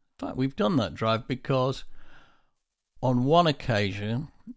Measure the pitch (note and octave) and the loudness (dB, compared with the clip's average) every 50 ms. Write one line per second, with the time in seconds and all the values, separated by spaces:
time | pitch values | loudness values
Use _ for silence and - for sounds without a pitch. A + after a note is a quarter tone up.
0 | _ _ _ - - - - B2+ C3 C3+ - - G3+ G#3 F#3 C3 G#2 D#2+ - - | _ _ _ -10 -10 -6 -2 -2 -2 -2 0 0 0 2 2 2 0 0 -2 -2
1 | A2+ A2+ A2+ A2 - - C3+ B2 - - C#3 C3 B2+ C3+ B2+ - - - - - | 0 0 0 0 -2 -4 -8 -6 -2 0 0 2 2 0 -2 -4 -8 -10 -10 -12
2 | - - - - - - _ _ _ _ _ _ _ _ _ _ _ _ _ - | -12 -14 -16 -18 -20 -20 _ _ _ _ _ _ _ _ _ _ _ _ _ -2
3 | - C3 B2+ B2 B2 C3+ D#3+ E3+ F3 D#3+ C#3 - - - A#2 G#2 G#2 G2 F#2+ G2+ | 0 2 2 2 4 4 6 6 6 4 2 0 0 0 0 2 0 0 -2 -4
4 | G#2 G#2+ A#2 B2+ D#3 - - _ - A3+ - | -4 -4 -4 -4 -6 -8 -14 _ -18 -18 -18